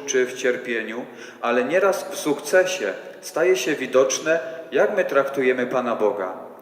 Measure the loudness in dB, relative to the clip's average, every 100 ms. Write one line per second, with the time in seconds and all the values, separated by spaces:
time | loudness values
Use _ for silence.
0 | 0 0 0 0 -2 -2 -2 -6 -6 -8
1 | -10 -14 -18 -6 0 2 2 4 2 2
2 | -4 -6 -2 -2 2 4 4 0 -4 -6
3 | -10 -16 -8 0 2 2 0 -2 2 4
4 | 4 2 0 0 -2 -10 -4 2 2 2
5 | 2 2 2 2 2 2 0 -2 -2 0
6 | 0 0 -4 -8 -14 -18